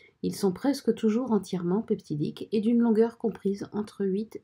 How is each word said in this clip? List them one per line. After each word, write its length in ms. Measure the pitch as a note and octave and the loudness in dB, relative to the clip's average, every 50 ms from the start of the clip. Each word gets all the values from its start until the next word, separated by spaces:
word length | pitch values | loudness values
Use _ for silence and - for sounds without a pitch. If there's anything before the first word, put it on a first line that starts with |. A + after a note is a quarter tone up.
| - - _ _ - | -20 -20 _ _ -6
ils 140 | F#3 F3 | -6 -2
sont 160 | - - G3 F3+ | 0 0 0 0
presque 420 | - - C#4 C#4 C#4 - - A3 | 0 0 0 0 0 0 0 0
toujours 380 | A3 - A3 G#3 A#3 C4 A#3+ A3+ | 2 2 2 2 2 0 2 0
entièrement 500 | G3+ F#3 - - F3 F3 F3 F3+ G#3 A3 | 0 0 -2 -4 -2 0 0 0 0 0
peptidiques 680 | - A3 F#3 - - D#3 D3 D3 D3 D3+ - - - - | -2 -4 -4 -4 -6 -4 -4 -4 -4 -6 -8 -8 -4 -2
et 80 | A3 | 0
d'une 180 | G3+ A3+ A#3+ A#3 | 0 2 2 4
longueur 400 | A#3 A#3 A3 G#3 A3+ A#3 A3+ - | 4 4 4 4 4 2 0 -2
comprise 480 | - A3 F3+ - - G3 G3 G3+ A3+ - - | -4 -4 -4 -2 -2 -2 -2 -4 -6 -8 -6
entre 320 | G3+ G#3 - - - G3+ | -6 -6 -6 -4 -4 -2
huit 360 | G3 F#3 G3+ A3 A3 - - | 0 0 -2 -4 -6 -10 -10